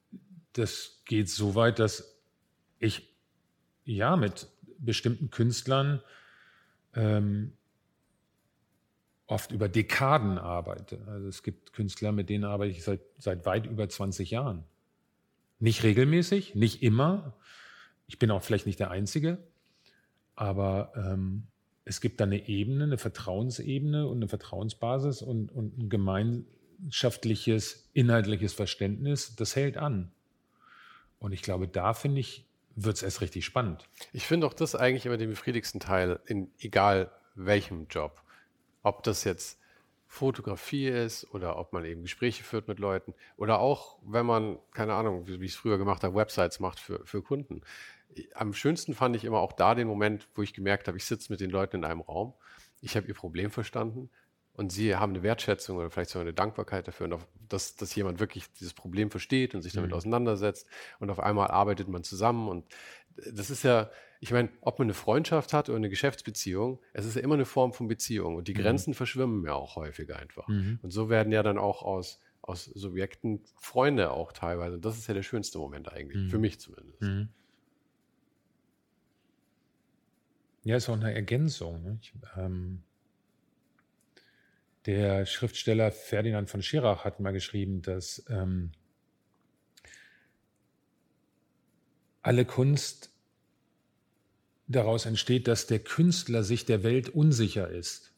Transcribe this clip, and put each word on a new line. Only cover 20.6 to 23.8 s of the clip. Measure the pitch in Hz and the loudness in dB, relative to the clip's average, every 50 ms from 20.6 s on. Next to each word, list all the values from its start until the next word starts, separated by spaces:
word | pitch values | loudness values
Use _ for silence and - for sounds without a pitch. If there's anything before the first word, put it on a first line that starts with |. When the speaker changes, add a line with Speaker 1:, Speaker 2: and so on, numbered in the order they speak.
| 98 98 95 98 - - - | 0 2 0 0 -2 -4 -6
Speaker 1:
ähm, | 120 95 92 95 95 95 95 95 104 110 - _ _ _ _ _ _ - | -4 -4 -2 -2 -2 -2 -2 -4 -6 -8 -10 _ _ _ _ _ _ -10
es | - 101 - | -10 -4 -2
gibt | - 117 - - | -2 -2 0 0
da | 107 | 2
eine | 98 101 101 - - | 2 2 0 -2 -2
Ebene, | 101 98 104 117 135 139 147 | -2 -2 0 0 0 0 0
eine | 151 139 117 | 0 0 -2
Vertrauensebene | - 110 - - - 92 92 101 117 127 120 - 117 - 135 135 | -2 -6 -6 -6 -6 -4 -2 -2 -2 -2 -4 -6 -4 -4 -2 -2